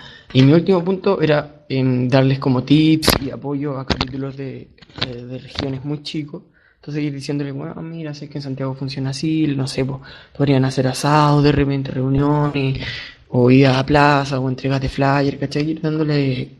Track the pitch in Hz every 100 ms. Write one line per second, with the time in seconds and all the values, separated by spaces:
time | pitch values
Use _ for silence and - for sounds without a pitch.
0 | - - - 131 135 170 175 185 170 190
1 | 202 190 156 147 147 - - 135 131 123
2 | 127 135 135 135 139 123 123 147 156 156
3 | - - 135 117 139 143 147 131 131 135
4 | 131 131 135 135 135 123 - _ _ -
5 | 131 120 123 127 131 - 139 131 143 147
6 | 147 160 147 - _ _ _ _ - 151
7 | 147 139 139 143 139 135 156 - 160 165
8 | 156 147 147 147 143 131 135 131 139 135
9 | 135 135 160 160 151 135 131 - 131 135
10 | - - - - 143 135 131 131 127 131
11 | 143 151 147 147 147 143 139 139 135 131
12 | 131 139 143 147 147 143 135 135 - -
13 | - - - 127 123 131 135 131 135 147
14 | 147 143 139 131 131 127 135 135 131 -
15 | 135 143 139 139 139 147 151 160 156 156
16 | 151 147 135 127 135